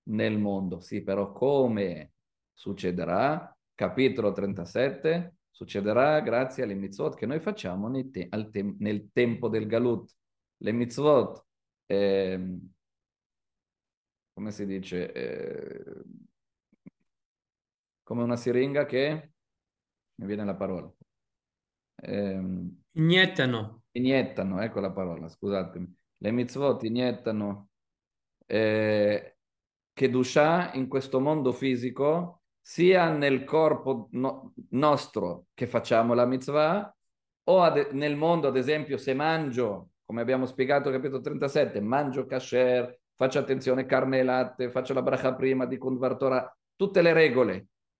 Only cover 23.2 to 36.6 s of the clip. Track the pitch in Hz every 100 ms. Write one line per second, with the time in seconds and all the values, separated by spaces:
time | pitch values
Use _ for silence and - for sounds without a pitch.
23.2 | 185 - 131 117 107 - _ 123 127 135
24.2 | 120 - 98 92 110 104 95 92 92 82
25.2 | 82 - 98 98 85 87 90 - _ _
26.2 | 101 120 123 131 139 110 110 120 127 117
27.2 | - 107 101 101 - _ _ _ _ _
28.2 | _ _ _ 107 110 107 107 107 104 104
29.2 | - _ _ _ _ _ _ - 131 127
30.2 | 127 151 151 175 180 131 127 135 - 131
31.2 | 139 156 127 123 135 123 123 120 143 165
32.2 | 175 - _ _ - - 180 185 165 151
33.2 | 143 135 135 156 156 139 135 120 107 123
34.2 | 131 - - - - 123 151 139 - 110
35.2 | 87 85 - - 120 117 - 117 117 120
36.2 | 123 131 131 147